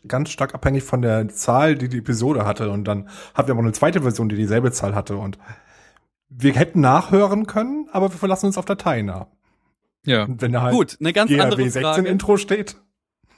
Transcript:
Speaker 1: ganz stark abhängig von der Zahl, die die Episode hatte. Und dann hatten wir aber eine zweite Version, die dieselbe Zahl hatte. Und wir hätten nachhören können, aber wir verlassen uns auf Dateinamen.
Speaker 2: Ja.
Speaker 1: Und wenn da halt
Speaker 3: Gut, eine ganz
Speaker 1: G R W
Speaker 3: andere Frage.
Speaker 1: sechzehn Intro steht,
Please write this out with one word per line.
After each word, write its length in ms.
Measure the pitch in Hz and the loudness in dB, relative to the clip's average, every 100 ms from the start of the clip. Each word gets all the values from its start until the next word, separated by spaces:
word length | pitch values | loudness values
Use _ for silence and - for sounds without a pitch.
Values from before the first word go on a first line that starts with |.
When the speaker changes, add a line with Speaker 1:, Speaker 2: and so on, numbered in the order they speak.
| - | -6
Speaker 1:
ganz 220 | 127 147 | -4 -4
stark 240 | - 135 | -4 -6
abhängig 280 | 131 135 135 | -2 -2 0
von 200 | 131 123 | 0 0
der 260 | 120 110 104 | 2 2 0
Zahl, 460 | - - 123 156 | -4 2 4 4
die 160 | 139 127 | 2 -2
die 80 | 123 | -4
Episode 480 | 110 113 127 139 104 | -2 0 0 0 0
hatte. 240 | 101 107 | -2 -2
Und 140 | 101 | -4
dann 260 | 98 104 98 - - | -4 -4 -6 -16 -6
hatten 140 | - 123 | -2 0
wir 40 | |
aber 100 | 117 | 2
eine 100 | 117 | 0
zweite 280 | 107 156 175 | 2 0 2
Version, 300 | 127 107 110 | 0 0 -2
die 60 | 104 | -2
dieselbe 360 | 104 113 123 | 0 2 0
Zahl 220 | 123 98 | -2 -4
hatte. 240 | 101 - 101 | -4 -4 -8
Und 200 | 98 95 - - _ _ _ _ _ _ _ | -8 -12 -16 -20 _ _ _ _ _ _ _
wir 260 | 131 139 | 0 2
hätten 260 | 120 180 185 | 4 2 4
nachhören 680 | 131 143 - 196 202 208 220 | 4 4 4 4 4 0 -2
können, 420 | 214 240 294 294 | -4 -4 -4 -6
aber 200 | 190 190 | -2 -2
wir 60 | 175 | -2
verlassen 280 | 190 190 202 | -4 0 -2
uns 120 | 196 | -2
auf 60 | |
Dateinamen. 640 | - 196 180 123 104 92 - _ _ _ _ _ _ _ | -4 -4 -2 -2 -2 -6 -12 _ _ _ _ _ _ _
Speaker 2:
Ja. 200 | - 117 | -2 0
Speaker 1:
Und 180 | 104 120 | 0 -4
wenn 100 | 123 | -2
da 100 | 120 | 0
halt 120 | 123 | 2
Speaker 3:
Gut, 220 | 233 - - | 2 0 -2
eine 140 | 160 | -2
ganz 160 | 190 220 | 0 2
Speaker 1:
G 60 | 143 | 4
R 20 | |
W 60 | |
Speaker 3:
andere 160 | - - | 2 2
Frage. 100 | 127 | 0
Speaker 1:
sechzehn 340 | 131 156 156 | 0 0 0
Intro 320 | 185 196 - 202 | 2 0 2 2
steht, 400 | 202 202 202 - _ _ _ _ _ | 2 -4 -4 -12 _ _ _ _ _